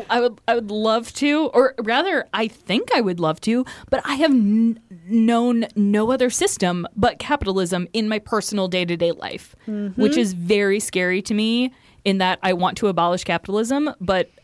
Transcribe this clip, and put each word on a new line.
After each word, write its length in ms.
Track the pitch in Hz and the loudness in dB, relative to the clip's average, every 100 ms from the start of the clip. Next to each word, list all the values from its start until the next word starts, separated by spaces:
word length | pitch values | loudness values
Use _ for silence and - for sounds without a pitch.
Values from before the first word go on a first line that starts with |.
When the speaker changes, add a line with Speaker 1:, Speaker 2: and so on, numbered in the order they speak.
| 214 | -2
Speaker 1:
I 100 | 233 | 0
would, 180 | 240 233 - | 0 -2 -2
I 80 | |
would 160 | 226 214 | -2 -2
love 440 | 214 220 220 226 | -2 0 0 -2
to, 320 | - 285 294 311 | -2 0 2 2
or 200 | 233 269 - | 4 2 2
rather, 480 | 220 240 381 311 - | -2 0 0 -2 -2
I 120 | 196 226 | -4 -4
think 440 | - - 202 494 | -6 -4 -2 0
I 60 | 330 | 0
would 180 | 214 175 | 0 0
love 220 | 160 156 | -2 -2
to, 220 | - 240 254 - - | 0 0 -2 -8 -4
but 140 | - | -2
I 120 | - 277 | -2 0
have 140 | 311 | 4
n-, 460 | 262 202 220 226 226 - 175 170 | 4 4 4 2 0 -8 -18 -2
known 560 | 226 226 233 240 233 226 | 2 4 4 2 0 0
no 380 | - 202 208 220 | 0 2 2 2
other 160 | 262 247 | 2 0
system 580 | - 381 - 180 175 170 | 0 -2 0 -2 -2 -6
but 240 | - 226 - | -2 -2 0
capitalism 680 | - 285 190 190 180 180 180 | -4 -4 -2 -2 -2 -4 -4
in 120 | 226 214 | -4 -2
my 120 | 214 | -4
personal 500 | 214 214 202 208 185 | -4 -4 -2 -2 -2
day-to-day 440 | 185 175 170 170 | -2 -2 0 -2
life, 440 | - - - - - - | -2 -8 -12 -16 -18 -10
Speaker 2:
Mm-hmm. 320 | 208 202 196 | -8 -6 0
Speaker 1:
which 200 | 214 311 | 2 2
is 160 | 330 | 0
very 440 | 180 175 208 202 202 | -2 0 2 2 0
scary 440 | - 185 180 185 | -2 -2 0 -2
to 100 | 196 | -2
me 400 | 214 220 233 254 - _ _ | -2 0 0 -2 -6 _ _
in 140 | 202 190 | -2 0
that 200 | 185 180 | 0 0
I 100 | 190 | 0
want 240 | 180 180 - | 0 0 0
to 100 | 208 | -2
abolish 360 | 175 170 180 | 2 0 0
capitalism, 680 | - 170 - 208 226 277 302 - | -2 -4 -2 -2 0 -2 -2 -4
but 300 | 180 190 175 _ | -2 -2 -2 _